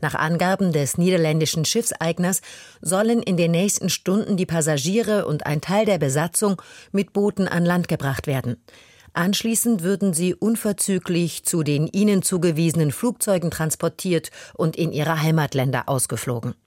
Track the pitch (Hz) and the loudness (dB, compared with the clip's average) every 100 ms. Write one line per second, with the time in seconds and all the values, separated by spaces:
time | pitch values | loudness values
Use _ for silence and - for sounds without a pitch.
0 | 156 - 156 165 180 190 190 156 139 - | -2 -2 0 2 0 2 2 2 0 0
1 | 175 185 160 156 156 - 151 226 233 - | 2 4 2 2 0 0 0 0 -2 -2
2 | 165 165 180 196 - - - - 151 190 | -4 0 0 -2 -6 -20 -20 -14 -2 0
3 | 226 233 - 180 170 170 202 - 180 - | 2 2 0 0 2 2 2 0 -2 -4
4 | - 196 - 190 185 165 156 147 135 202 | 0 0 0 0 0 0 0 0 0 0
5 | 226 208 - 147 - 147 - 196 214 185 | 2 0 0 -2 -2 -4 0 0 2 2
6 | 147 135 165 - 208 185 - - - 196 | 2 0 0 0 0 -2 -6 -20 -6 -4
7 | 208 - 202 202 190 170 170 180 170 151 | -2 0 0 0 -2 2 2 2 0 -2
8 | 135 127 - 135 120 120 - - - - | -2 -4 -2 -2 -2 -8 -12 -20 -20 -20
9 | - - 175 202 226 226 233 226 165 196 | -10 -2 0 0 0 0 0 0 0 0
10 | 202 160 180 180 202 226 214 202 - 190 | 0 0 0 0 0 0 -2 -2 0 -2
11 | - 175 170 - - 175 151 143 160 196 | 0 0 0 -4 -4 -2 0 0 0 2
12 | 208 202 - 185 175 156 165 165 151 131 | 2 2 2 0 0 2 2 2 0 0
13 | 240 - - 190 165 - 160 - 170 - | -2 -2 0 0 0 -2 -4 -2 -4 -4
14 | 185 170 156 - - - 165 - 160 - | -2 -2 -2 -18 -20 -2 -2 0 -2 0
15 | 151 160 156 160 143 135 131 131 - 135 | 0 2 2 2 2 0 0 0 0 -2
16 | - 123 - 120 117 123 | -2 -4 -4 -4 -4 -10